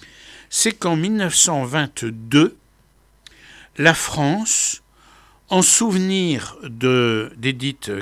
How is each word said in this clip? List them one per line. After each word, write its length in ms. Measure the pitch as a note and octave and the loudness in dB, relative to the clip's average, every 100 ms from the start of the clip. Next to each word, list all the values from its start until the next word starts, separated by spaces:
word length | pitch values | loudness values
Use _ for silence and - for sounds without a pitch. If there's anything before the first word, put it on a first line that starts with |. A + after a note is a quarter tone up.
| - - - - - | -20 -20 -20 -20 -8
C'est 220 | - A3+ | -2 -2
qu'en 220 | G#3+ F3+ | 0 -2
mille 220 | D#3+ F3+ A3 | 0 0 0
neuf 180 | F#3 | 0
cent 300 | - - D3+ | 2 2 0
vingt-deux, 920 | B2 D3+ C#3+ - A#2 A2+ A2+ C#3+ F#3 - _ _ _ _ _ _ - _ - - - - | -2 -2 -2 -4 -8 -8 2 4 4 0 _ _ _ _ _ _ -20 _ -20 -20 -16 0
la 160 | D3+ | 2
France, 880 | D#3+ - D#3 C#3+ F#3+ A3 - - - _ _ _ _ _ _ - | 2 -2 -2 0 0 -2 -2 -2 -6 _ _ _ _ _ _ -2
en 140 | F#3 | 2
souvenir 960 | F#3 - A#3 F#3 F#3 F#3+ F3 C3 - - | 4 2 2 0 0 0 0 -2 -4 -14
de, 720 | D3 A2+ B2+ B2+ A#2+ A2 A2+ - | -14 -2 2 2 2 0 -4 -6
d'Edith 540 | B2+ B2+ C3+ C3+ - G2+ | -6 -4 -6 -8 -8 -8